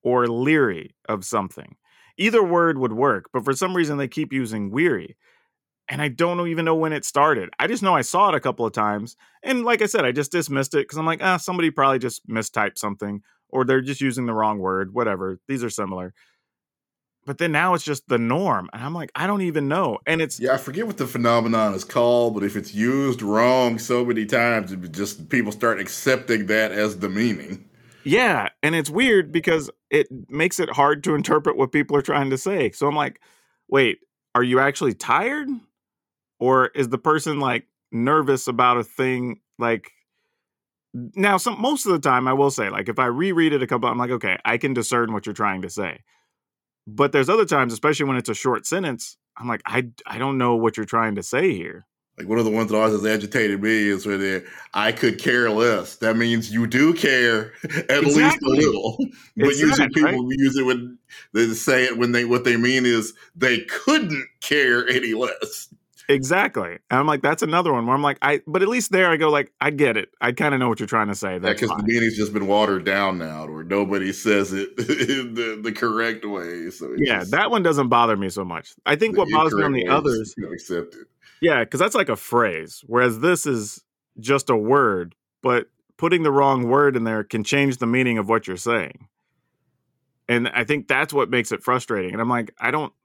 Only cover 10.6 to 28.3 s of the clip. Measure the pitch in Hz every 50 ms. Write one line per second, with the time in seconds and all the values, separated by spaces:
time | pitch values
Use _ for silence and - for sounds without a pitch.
10.6 | 135 - - 147 - - 143 156 160 160 165 160 180 190 185 170 - - 180 175
11.6 | 165 160 151 - 139 135 135 127 123 123 - - _ - 117 110 107 - - 117
12.6 | 104 98 - - - 104 101 101 104 101 101 101 _ _ _ _ _ _ - 131
13.6 | 127 123 135 135 127 135 139 123 139 135 120 131 123 117 113 110 107 107 107 101
14.6 | 92 95 92 95 98 95 98 120 120 110 98 90 95 95 92 - _ - 135 127
15.6 | 120 113 - - 107 92 95 92 90 90 _ _ _ _ _ _ _ _ _ _
16.6 | _ _ _ _ _ _ _ _ _ _ _ _ _ - 139 - 175 170 151 147
17.6 | 170 185 180 160 - 151 143 135 _ - 127 117 117 113 127 165 196 180 123 98
18.6 | 90 - - 113 120 143 165 175 151 - _ 135 156 190 208 202 190 175 151 151
19.6 | 143 139 151 185 185 135 107 - _ - 160 165 160 147 - - 117 127 131 131
20.6 | - 139 135 180 233 220 - - 135 120 123 120 120 117 117 117 113 117 113 110
21.6 | 110 104 98 92 - - - 127 120 120 120 120 120 117 110 104 98 101 101 107
22.6 | 87 - - 104 110 123 131 139 139 139 123 127 107 101 104 110 117 123 127 131
23.6 | 127 120 113 110 113 - 123 120 123 123 117 113 107 104 139 120 117 120 117 110
24.6 | 101 90 95 92 90 87 78 95 101 101 - - 80 - - 123 113 104 104 -
25.6 | 123 117 110 95 98 - - - - 135 131 127 127 - 117 107 92 92 107 107
26.6 | 110 104 92 104 107 107 101 90 95 98 92 104 117 120 104 82 71 80 98 -
27.6 | - _ _ _ _ _ - _ _ - 156 226 254 226